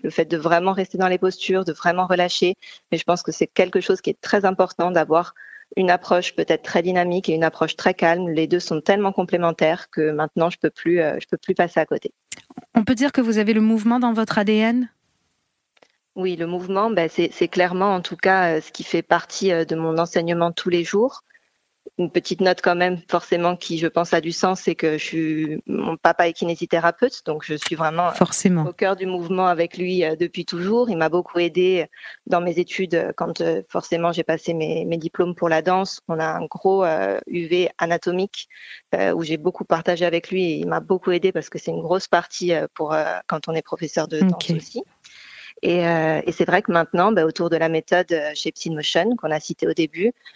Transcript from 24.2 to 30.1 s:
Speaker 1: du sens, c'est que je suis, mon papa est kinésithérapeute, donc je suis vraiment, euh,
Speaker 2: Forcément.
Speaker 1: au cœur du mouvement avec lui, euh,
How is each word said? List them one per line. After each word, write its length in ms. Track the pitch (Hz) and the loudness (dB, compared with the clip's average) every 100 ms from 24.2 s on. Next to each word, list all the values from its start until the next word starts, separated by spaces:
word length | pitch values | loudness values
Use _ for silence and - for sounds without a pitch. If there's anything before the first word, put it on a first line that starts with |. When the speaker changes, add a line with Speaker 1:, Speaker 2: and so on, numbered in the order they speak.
Speaker 1:
du 100 | 160 | -2
sens, 300 | 170 185 185 | -2 -2 0
c'est 140 | - 165 | -4 -2
que 220 | 160 151 | -2 -2
je 60 | |
suis, 600 | - 160 160 156 156 151 - | -4 -4 -2 -2 -4 -6 -6
mon 320 | - 160 165 | -4 -4 2
papa 320 | 170 - 170 | 2 4 0
est 40 | |
kinésithérapeute, 880 | 165 170 165 180 170 170 - 254 - - | 0 -4 -4 -2 2 2 2 -2 -2 -6
donc 180 | 151 | -6
je 120 | - 151 | -6 -6
suis 200 | - 160 | -4 -2
vraiment, 340 | 156 165 175 | -2 0 -2
euh, 20 | |
Speaker 2:
Forcément. 520 | - 175 - 190 175 | 2 0 2 2 2
Speaker 1:
au 80 | 165 | 0
cœur 240 | - 190 190 | 0 -2 0
du 100 | 185 | -2
mouvement 420 | 180 170 185 185 | -4 -2 0 2
avec 280 | 170 170 - | 2 -2 -2
lui, 300 | 180 185 | -2 0
euh, 100 | 156 | 0